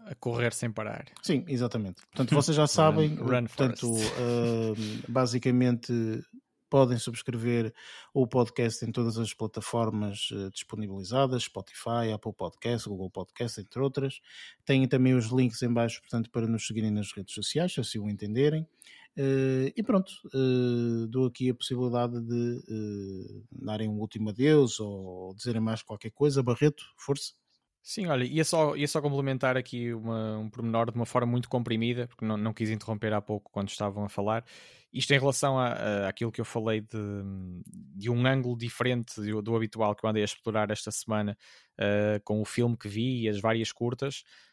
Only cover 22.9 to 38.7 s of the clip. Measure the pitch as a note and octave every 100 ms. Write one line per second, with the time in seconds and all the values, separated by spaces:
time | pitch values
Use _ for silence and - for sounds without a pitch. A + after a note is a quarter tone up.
22.9 | G2+ G2 F#2+ G2 G2+ G#2+ - G#2+ G#2+ A2
23.9 | G#2 G#2+ G#2+ G#2+ G#2 C#3+ D3+ B2 - G#2
24.9 | G2 F#2+ F2+ F#2 G2 B2 A2+ A2 A2 -
25.9 | G#2+ A2 - D3 C3+ B2 A#2 D3+ - -
26.9 | - - C#3 - - _ _ _ _ -
27.9 | - F3+ C3 B2 D#3 D3+ E3 D3 D3 C#3+
28.9 | D#3+ C#3+ C#3 C#3 C3 C3 B2+ B2 A#2+ A#2
29.9 | A2+ A2+ A2+ A2 G#2+ A2 - A2+ A2+ A#2
30.9 | A#2+ A2+ B2 A#2+ B2 - B2+ A#2+ A2+ A#2
31.9 | A#2+ A#2+ - A2 G#2+ A2 A2 A2 A2 -
32.9 | G#2+ A2 G#2+ G2+ G#2 - G#2 G2 - G#2
33.9 | G2+ G2+ - G2+ A2+ - - - - _
34.9 | C3 - C#3 C#3 C3 C#3+ C3 B2 A#2 G#2+
35.9 | G2+ F#2+ - A#2 A2+ A2+ A#2 A2 A2 G#2+
36.9 | A2 G#2 G2+ G2 F#2+ F#2 F2+ - - -
37.9 | G2 A2 A#2+ B2+ C3+ B2 A#2+ A#2+